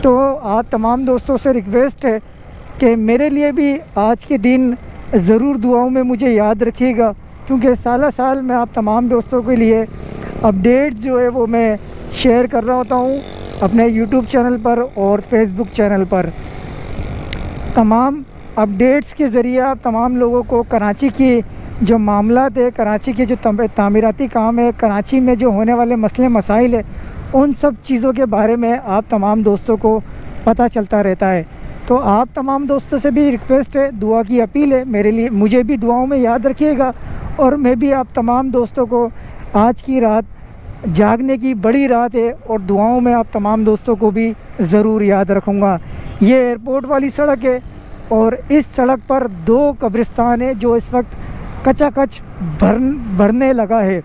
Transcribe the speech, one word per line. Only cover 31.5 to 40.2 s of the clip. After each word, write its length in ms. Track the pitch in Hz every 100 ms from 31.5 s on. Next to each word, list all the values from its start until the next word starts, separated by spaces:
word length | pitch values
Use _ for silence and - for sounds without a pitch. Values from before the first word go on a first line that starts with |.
| - - - -
तो 100 | 247
आप 320 | 233 202 247 -
तमाम 320 | 269 269 285
दोस्तों 320 | 277 - 285
से 120 | 277
भी 180 | 247 285
request 480 | 240 - 262 277 277
है, 220 | 277 226
दुआ 240 | 214 226
की 160 | 214 247
अपील 340 | 226 285 294
है 120 | 262 262
मेरे 260 | 208 208
लिए, 180 | 226 233
मुझे 340 | 202 208 247
भी 140 | 226 277
दुआओं 300 | 226 240 262
में 100 | 277
याद 300 | 240 240 247
रखिएगा 460 | 262 302 269 262 240 - - - -
और 180 | 262 294
मैं 220 | 254 247
भी 120 | 277
आप 160 | 269 254 -
तमाम 360 | 233 247 269
दोस्तों 340 | 247 226 - 240
को, 260 | 240 233 - - - - 208
आज 260 | 220 233
की 180 | - 262
रात 260 | 233 214